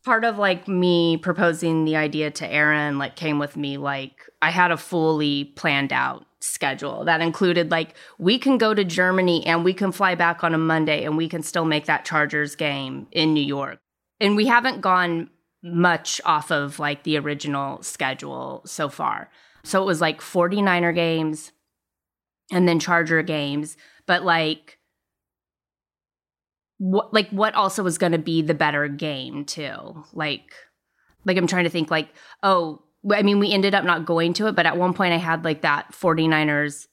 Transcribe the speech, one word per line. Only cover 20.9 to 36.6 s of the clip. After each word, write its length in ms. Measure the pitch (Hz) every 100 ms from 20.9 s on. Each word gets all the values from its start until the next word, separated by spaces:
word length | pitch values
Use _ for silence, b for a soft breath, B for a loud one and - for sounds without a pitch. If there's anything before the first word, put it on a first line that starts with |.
games 580 | 170 165 165 156 156 - _ _ _ _ _ _ _ _ _ _
and 160 | 185 180
then 100 | 165
Charger 420 | 165 170 160 160
games. 540 | 156 151 143 143 151 - b b -
But, 180 | 180
like, 540 | 185 165 156 160 - _ _ _ _ _ _ _ _ _ _ _ _ _ _ _ _ _ _ _ _ _
what, 360 | 185 190 -
like, 160 | 220 202
what 220 | 196 214 220
also 280 | 196 -
was 140 | 185 165
gonna 200 | 180 165
be 240 | 156 165
the 120 | 156
better 340 | 151 151 147 147
game, 560 | 143 156 135 127 139 143
too? 580 | - 139 - - 160 -
Like, 380 | 165 151 139 _ - - _ _ _ _ _ 202
like, 120 | 185
I'm 100 | 175
trying 180 | 185 170
to 40 |
think, 220 | 175 156
like, 160 | 160 151 B B B
oh, 400 | 196 185 160 151 _ _
w-, 160 | 202 208
I 40 |
mean, 160 | 202 202
we 120 | 208
ended 240 | 202 196 196
up 80 |
not 220 | 180 165 160
going 280 | 165 170 165
to 120 | 214
it, 80 | 196
but 100 | 160
at 120 | 175
one 160 | 180
point 200 | 180 185
I 40 | 170
had, 260 | 170 165
like, 180 | 165 151
that 320 | 160 147 -
forty-niners 960 | - 180 160 160 156 151 147